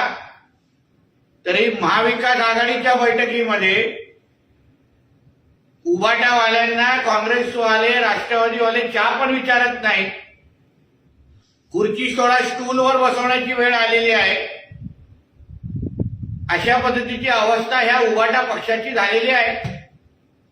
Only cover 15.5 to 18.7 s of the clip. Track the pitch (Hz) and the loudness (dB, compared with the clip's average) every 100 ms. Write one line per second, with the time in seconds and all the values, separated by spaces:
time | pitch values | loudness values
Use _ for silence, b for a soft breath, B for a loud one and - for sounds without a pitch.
15.5 | - - - - - - - - - - | -16 -12 -8 -8 -6 -6 -8 -10 -10 -6
16.5 | 175 233 247 247 247 - 233 262 233 214 | -2 0 0 0 -2 -4 -4 -2 0 2
17.5 | 226 226 254 226 254 226 214 226 254 247 | 0 0 0 2 4 2 2 2 2 -2
18.5 | - - | -4 -2